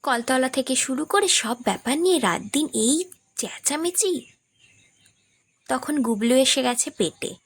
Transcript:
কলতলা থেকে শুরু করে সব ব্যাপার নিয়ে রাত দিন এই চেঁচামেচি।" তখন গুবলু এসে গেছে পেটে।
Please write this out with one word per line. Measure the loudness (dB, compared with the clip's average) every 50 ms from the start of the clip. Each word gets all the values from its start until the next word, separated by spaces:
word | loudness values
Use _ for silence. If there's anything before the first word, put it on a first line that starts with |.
| -2
কলতলা | -2 -2 -2 0 0 0 0 0 0
থেকে | 0 -2 -2 0 -2
শুরু | -2 -2 -2 -4 -4 -4
করে | 0 0 0 2
সব | 2 2 0 0 -2 -6 -2 0
ব্যাপার | -2 -2 0 -2 -2 0
নিয়ে | 2 2 4 2 4
রাত | 2 0 0 -2 -4 -4 -2
দিন | -2 -2 0 -2
এই | 0 2 2 2 0 -2 -6 -12 _ _ _ _
চেঁচামেচি।" | -10 -10 -8 -10 -4 -4 -4 -2 -2 -2 -2 0 0 0 0 -2 -4 -8 -14 _ _ _ _ _ _ _ _ _ _ _ _ _ _ _ -20 _ _ _ _ _ _ _ _ _ _ _
তখন | -6 -6 -4 -2 -2 -2 0
গুবলু | 0 0 0 0 2 4 4
এসে | 6 6 4 2 2
গেছে | 0 0 0 0 -4 -4
পেটে। | -2 -2 -2 -2 -2 _ -8 -8 -8 -12 _